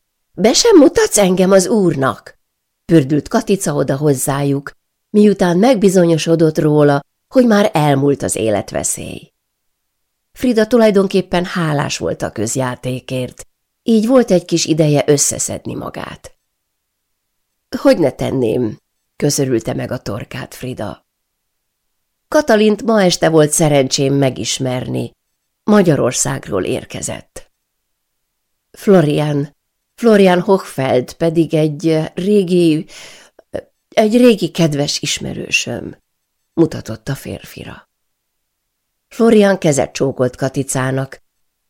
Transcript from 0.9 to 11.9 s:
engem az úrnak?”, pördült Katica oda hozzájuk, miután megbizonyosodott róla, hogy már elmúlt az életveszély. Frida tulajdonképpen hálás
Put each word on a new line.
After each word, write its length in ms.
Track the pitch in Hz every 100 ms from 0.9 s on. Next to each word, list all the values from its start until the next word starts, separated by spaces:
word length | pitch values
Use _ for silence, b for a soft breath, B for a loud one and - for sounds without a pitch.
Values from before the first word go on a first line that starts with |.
| - 427 -
engem 320 | 190 185 185
az 160 | 196 180
úrnak?”, 720 | 226 180 147 131 101 - _ _ _ _ _
pördült 440 | - 165 131 147 -
Katica 460 | 226 - 190 190
oda 220 | 147 139 139
hozzájuk, 760 | 151 131 - 139 143 139 143 - _ _ _
miután 480 | 208 208 196 180 175
megbizonyosodott 1000 | 233 240 196 185 170 165 160 165 160 156
róla, 420 | 151 151 147 143 - _ _
hogy 180 | 262 240
már 240 | 202 202
elmúlt 500 | - 147 139 143 139
az 140 | 104 -
életveszély. 960 | 110 101 - 71 - - - - - _ _ _ _ _ _ _ _ _ _
Frida 340 | - 254 220 214
tulajdonképpen 800 | 240 220 196 190 190 180 180
hálás 540 | 180 185 160 147 -